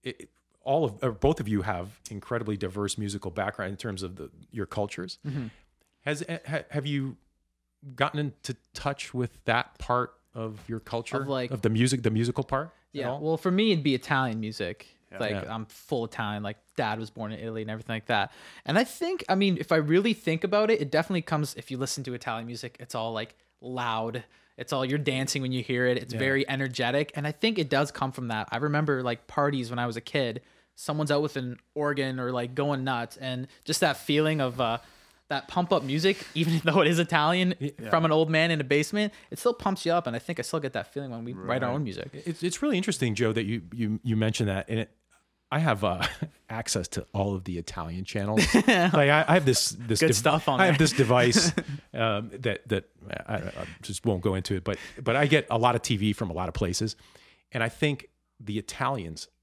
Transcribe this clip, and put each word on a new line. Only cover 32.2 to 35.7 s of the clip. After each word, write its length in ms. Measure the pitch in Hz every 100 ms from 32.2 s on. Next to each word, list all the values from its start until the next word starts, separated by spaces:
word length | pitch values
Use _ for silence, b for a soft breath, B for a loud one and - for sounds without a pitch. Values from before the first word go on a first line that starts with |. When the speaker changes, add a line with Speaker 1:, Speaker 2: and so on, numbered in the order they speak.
Speaker 2:
or, 100 | 123
like, 240 | 127 120
going 300 | 127 143 139
nuts. 320 | 131 123 117 -
And 320 | 131 127 131 b
just 160 | - 160
that 160 | 160 135
feeling 440 | - 147 156 156
of, 200 | 131 120
uh, 180 | 120 113 b b b b _
that 200 | 139 -
pump 240 | - 185